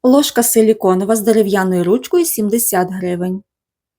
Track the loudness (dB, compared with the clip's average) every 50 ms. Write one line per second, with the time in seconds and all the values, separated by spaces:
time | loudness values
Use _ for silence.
0 | 2 4 2 2 0 0 0 -2 0 2 2 2 4 4 2 2 2 0 0 0
1 | 0 0 -2 0 2 2 2 2 2 2 0 0 0 0 0 0 2 0 0 0
2 | -2 -2 0 0 0 0 -2 -4 -2 -2 -2 -2 -2 -2 -2 -2 -2 -2 -4 -6
3 | -6 -6 -4 -4 -4 -4 -6 -8 -10 _ _ _ _ _ _ _ _ _ _